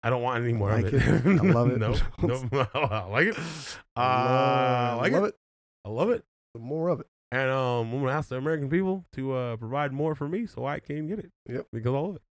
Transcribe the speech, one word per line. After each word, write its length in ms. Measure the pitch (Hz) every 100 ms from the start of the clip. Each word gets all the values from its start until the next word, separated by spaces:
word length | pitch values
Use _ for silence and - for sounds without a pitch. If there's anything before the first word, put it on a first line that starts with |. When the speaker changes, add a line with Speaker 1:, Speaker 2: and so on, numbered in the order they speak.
Speaker 1:
I 80 | 117
don't 120 | 123
want 200 | 120 120
any 80 | 120
more 180 | 117 98
Speaker 2:
Like 160 | 110 92
Speaker 1:
of 80 |
it. 80 | 139
Speaker 2:
it. 240 | - - 123 185
I 40 | 185
love 200 | 123 123
it. 80 | 123
Speaker 1:
<laughs> 20 |
No, 140 | 110 120 - -
Speaker 2:
<laughs> 260 | - 127 123
Speaker 1:
no, 140 | 117 -
<laughs> 40 |
I 300 | 135 143 107 92
like 200 | 110 185
it. 100 | 214 165 156 139 - - -
Uh, 40 |
Speaker 2:
I 880 | 127 127 127 127 127 127 123 123 120
Speaker 1:
I 20 |
like 180 | 120 151
Speaker 2:
love 120 | 185
Speaker 1:
it. 40 | 208
Speaker 2:
it. 60 | - _ _ _ _
Speaker 1:
I 40 | 104
love 220 | 110 196
it. 120 | 240 - _ _
Speaker 2:
The 60 | 117
more 280 | 117 156 170
of 120 | 156
it. 60 | - _ _
Speaker 1:
And, 180 | 127 131
um, 420 | 131 127 120 113
I'm 80 | 127
gonna 120 | 135
ask 160 | 143 143
the 80 | 127
American 320 | 143 160 139
people 340 | 165 190 190 175
to, 180 | - 135
uh, 240 | 131 123 113
provide 360 | 113 139 143
more 220 | 135 156
for 140 | 151 147
me 180 | 185 226
so 200 | - 131
I 120 | 156
can 260 | - 147 156
get 100 | 208
it. 100 | - _ -
Speaker 2:
Yep. 180 | 123 -
Speaker 1:
Because 220 | - 117
I 40 | 135
love 180 | 170 85
it. 60 | _